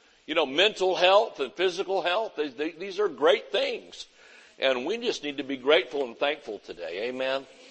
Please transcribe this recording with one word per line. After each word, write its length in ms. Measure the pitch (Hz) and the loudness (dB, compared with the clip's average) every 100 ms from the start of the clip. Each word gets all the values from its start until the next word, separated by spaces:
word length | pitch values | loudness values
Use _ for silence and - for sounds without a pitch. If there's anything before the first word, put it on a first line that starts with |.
| _ _ - | _ _ -4
you 80 | 160 | 0
know, 100 | 139 | 2
mental 500 | 143 208 - 190 165 | 4 2 2 0 4
health 440 | 180 196 226 - | 6 6 4 -2
and 140 | 127 | -6
physical 480 | - 185 170 175 190 | -2 -2 -2 -2 -2
health. 320 | 151 220 214 - | 0 0 -2 -4
They, 140 | 151 | -4
they, 220 | 123 156 | -4 -6
these 280 | 156 196 185 | -6 -8 -2
are 80 | 208 | -2
great 440 | 135 151 220 - | 2 4 4 0
things. 540 | 202 277 220 - - - _ - - - - | -2 -2 -4 -10 -18 -20 _ -20 -20 -20 -2
And 260 | 135 127 139 | 0 0 -2
we 120 | 233 | -4
just 260 | 240 - | -4 -4
need 140 | 147 143 | -6 -6
to 60 | |
be 140 | 135 135 | -6 -2
grateful 460 | 127 160 175 143 | 4 4 4 -2
and 140 | 123 113 | -4 -2
thankful 420 | 143 156 - 101 | -2 -2 -6 -12
today. 480 | - 87 82 90 117 | -12 -10 -8 -6 -6
Amen. 360 | 127 131 135 139 - - | -4 -4 -4 -6 -16 -20